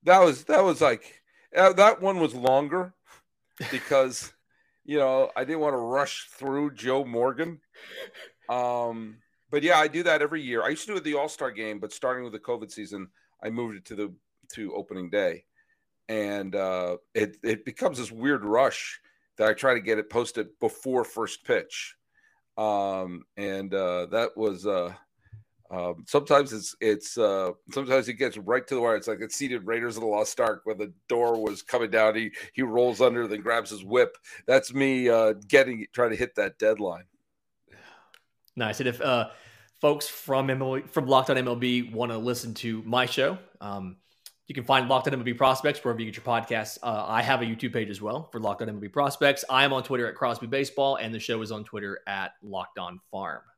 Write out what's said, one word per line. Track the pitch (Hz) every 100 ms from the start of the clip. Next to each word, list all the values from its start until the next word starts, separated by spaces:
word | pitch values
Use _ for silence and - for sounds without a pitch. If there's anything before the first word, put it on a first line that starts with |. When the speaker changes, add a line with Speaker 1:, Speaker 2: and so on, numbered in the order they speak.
Speaker 1:
that | 165 190
was, | 180 127 -
that | 302
was | 190 151
like, | 147 113 - - _ _ _ 170
uh, | 190
that | 185 208 -
one | 190 190
was | 156
longer | 123 127 135 147 175 180 _ _ - _ _ _ -
Speaker 2:
<laughs> | 127
Speaker 1:
because, | 131 - 139 131 117 - _ _ _ _ _ -
you | 147
know, | 135 131 131 -
I |
didn't | 131 160
wanna | 151 131
rush | 117 135 139 - -
through | - 135 139 147
Joe | 117 113 135
Morgan. | 127 117 127 127 165 160 _ - - - - - - _ -
Um, | 123 123 123 117 113 110 107 _ _ _
but | 147
yeah, | 156 160
I | 156
do | 151
that | 170 156
every | 147 160
year. | 131 113
I | 104
used | 156
to | -
do |
it | 190
at |
the | 151 147
All-Star | 151 - 135
game, | 107 110 104
but | 101
starting | - 131 127
with | 123
the | 104
covid | - 120 107
season, | - 98 101 92 _ _ _
I | 110
moved | 117 120 101
it | -
to | 104
the, | 104 90 _ _ _
to | - 101 -
opening | - 92 90
day. | 104 92 82 _ _ _ _ _ _ -
And, | 110 101 101 95 98
uh, | 95 92 90 90 _
it, | 113 107 -
it | 113 107 -
becomes | - 262 123
this | 110
weird | 113 135 135
rush | 104 113 131 - - - _ _ _ -
that | 110
I |
try | 107 135 123
to |
get | 98 110
it | 104
posted | 117 113 117 104 _
before | 113 - 135 127
first | 113 - 107 - -
pitch. | 110 - - - _ _ _ _ _ _ -
Um, | 107 101 98 95 92 87 - -
and, | 101 98 98
uh, | 95 90 90 87
that | 113 117 104
was, | 110 90 101
uh, | 95 87 92 _ _ _ 107 _ _ _
um, | 90 87 82 -
sometimes | 147 143 143 135
it's, | 110 92 -
it's, | 113 104 - 120
uh, | 107 98 92 90 -
sometimes | 135 131 131 117
it | 117
gets | 127 110
right | 98 127 127
to | 131
the |
wire. | 117 107
It's | 113
like | 101
it | 110
seated | - 139 120 95
Raiders | 117 120 110
of |
the | 113
Lost | 104 107 -
Ark | 117 107 110
when | 101
the | 104 - -
door | 120 120 113
was | 107 98
coming | - 123 113
down. | 110 110 110
He, | 110 - -
he | -
rolls | 123 120 123 110
under, | 127 120 113
then | 104
grabs | 98 117 104
his | 107 95
whip. | 123 120 - - - -
That's | 131 135
me, | 131 139 131 123
uh, | 117 110 101 104
getting, | 139 131 113 107
trying | - 117
to | 107
hit | 123 -
that | 98 -
deadline. | 107 107 98 85 95 _ _ _ _ _ _ - - - _ _ _ _ _ -
Speaker 2:
Nice. | 110 104
And | 127
if, | 113
uh, | 139 123 110 - - - _ _
folks | 151 147 -
from | - - 131 135
M | 131
L | 131 135
B, | 143
from | 165 131
Locked | 135 131
On | 131
M | 127
L | 120
B | 127 123 120
wanna | 110 120 113
listen | 120 120 120 101
to | 120 110 110
my | 123 123
show, | - 139 190 - _
um, | 101 101 92 92 _ _ - _ -
you | 131
can | 117
find | 131 123
Locked | 131 139
On |
M | 131
L | 120
B |
Prospects | 120 135 131 147 143
wherever | 123 113
you | 110
get | 101
your | 127
podcasts. | 117 110 113 110 -
Uh, | 120 107 104
I | 110
have | 117 127
a | 117
YouTube | 113 127
page | 120 104
as | 98
well | 104 131 160
for | 117
Locked | 107 98
On | 110
M | 104
L |
B | 104
Prospects. | 147 139 - 143 139 -
I | 131
am | 139
on | 135
Twitter | 123 127 117
at | -
Crosby | 127 113 117
Baseball, | 135 139 - 139 135
and | 110
the | 110
show | - 113
is | 107
on | 110
Twitter | 104 107 101 95 -
at | 98 92 _
Locked | 101 98 90 101
On | 90 90 _
Farm. | 98 90 65 _